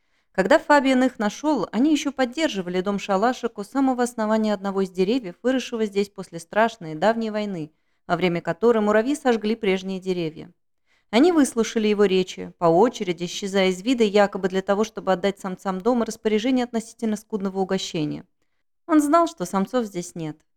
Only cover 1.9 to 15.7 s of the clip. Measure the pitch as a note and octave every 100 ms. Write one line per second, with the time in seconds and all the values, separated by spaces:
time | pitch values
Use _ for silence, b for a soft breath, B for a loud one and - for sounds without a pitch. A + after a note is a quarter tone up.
1.9 | D4 C#4+ C4 B3+ D#4 D4+ G3+ F3+ F3+ F#3+
2.9 | G3 - F#3+ A#3 B3 A3+ - G3 C4+ C4+
3.9 | B3 A#3+ A#3 G#3+ A3 G#3+ G3+ G3 F#3+ F#3
4.9 | F3+ F#3 C4 F#3 - B3 C4 - A3+ G#3+
5.9 | G3 G3+ - F3+ E3+ - G#3 A3+ - D#3+
6.9 | D#3 G3+ A3+ A3 G#3+ G#3 F3+ D3 _ _
7.9 | _ - E3+ F3+ E3+ E3+ E3 A#3 A3+ G#3
8.9 | G#3+ A#3+ D4 B3+ A3+ G#3 A3+ G3+ F#3 F#3+
9.9 | F#3 F#3 F3+ D#3+ D#3 F3 _ _ _ _
10.9 | _ - A3 F4 E4 B3+ A#3 G#3+ A3+ G#3+
11.9 | G3+ G3+ F#3 F#3 - F3+ - E3+ E3+ A#3+
12.9 | B3 F#3 E3+ F3 - G3 G3 F#3 F#3 A3
13.9 | A#3+ G#3+ G3+ G3+ F#3+ F#3 F#3+ G3 G3+ A3
14.9 | - F#3 F3+ G3 F#3+ F#3+ F#3 G3